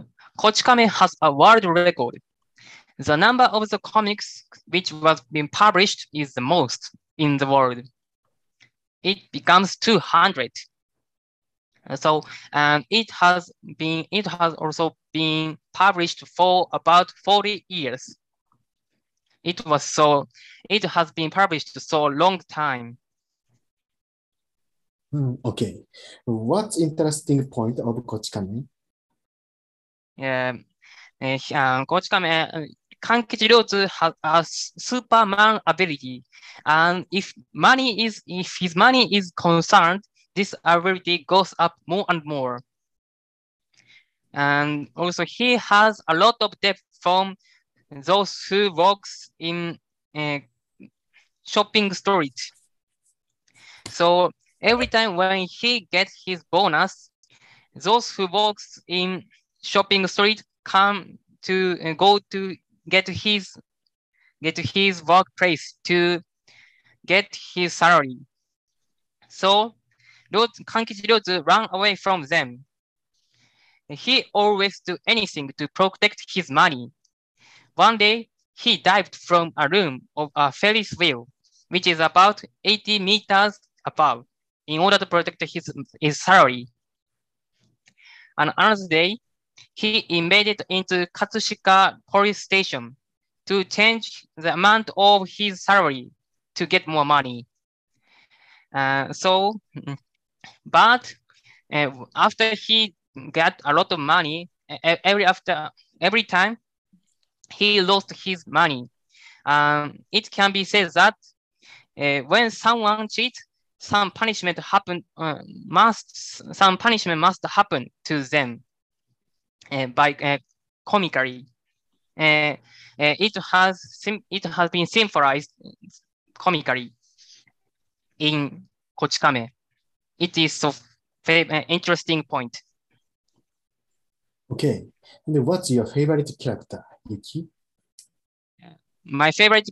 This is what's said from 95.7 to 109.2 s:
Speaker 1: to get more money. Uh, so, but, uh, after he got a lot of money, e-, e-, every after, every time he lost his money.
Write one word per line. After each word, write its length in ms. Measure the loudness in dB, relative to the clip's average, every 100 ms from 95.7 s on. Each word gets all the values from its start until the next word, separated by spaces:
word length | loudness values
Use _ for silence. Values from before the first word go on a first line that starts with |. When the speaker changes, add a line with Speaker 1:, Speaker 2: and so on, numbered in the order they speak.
| 2 2 -2 -10 _ _ _ _ -8
Speaker 1:
to 100 | -2
get 220 | -2 0
more 180 | -2 2
money. 400 | 2 0 -8 -16 _ _ _ _ _ _ _ _ _ _ _ _
Uh, 400 | -4 -2 -2 -4
so, 480 | -4 0 2 0 -4 -12 -16 -14 -14 _ _ _ _ -20 _ 0
but, 480 | 4 6 4 -2 -20 _ _ _ _ _
uh, 200 | -2 -2 -4 -10 0
after 400 | 0 2 -2 -2
he 400 | 0 0 0 -6 _ -20 -6
got 300 | 0 0 0
a 80 | 0
lot 200 | 0 0
of 80 | -2
money, 500 | 0 0 0 -6 -12 _ -20
e-, 60 | -4
e-, 140 | -2 0
every 220 | 0 2 2
after, 440 | 0 -2 -6 -8 -16 _ _
every 220 | -2 -2
time 340 | 0 0 0 -2 _ _ _ _ _ _ _ _ -20
he 300 | -2 0 2
lost 320 | 2 0 -2
his 340 | -10 -10 -10 -4
money. 440 | 0 0 -2 -10 _ _ _